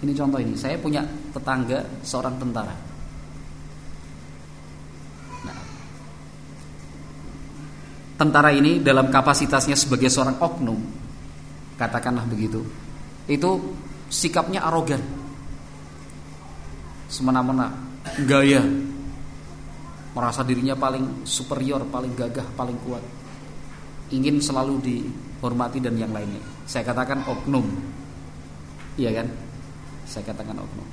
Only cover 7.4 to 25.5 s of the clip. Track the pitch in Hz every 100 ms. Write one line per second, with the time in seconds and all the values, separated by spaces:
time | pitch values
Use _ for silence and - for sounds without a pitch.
7.4 | - - - - - - - - 151 147
8.4 | 147 143 147 170 139 135 131 135 139 139
9.4 | - 139 131 139 - 127 127 135 131 131
10.4 | 170 - 120 110 113 - - - - -
11.4 | - - - - 117 120 127 123 117 110
12.4 | 107 110 107 - - - - - - 147
13.4 | 170 190 190 185 - - - - 170 170
14.4 | 160 190 160 165 160 139 - - - -
15.4 | - - - - - - - - - -
16.4 | - - - - - - - - 131 131
17.4 | 127 131 117 - - - - - 135 139
18.4 | 139 139 - - - - - - - -
19.4 | - - - - - - - - 120 117
20.4 | 127 123 131 131 135 131 131 - - -
21.4 | 131 131 131 139 135 123 127 123 120 117
22.4 | 127 - 123 120 127 120 113 - - -
23.4 | - - - - - - - 135 139 147
24.4 | 143 135 135 139 127 120 - - - -
25.4 | 123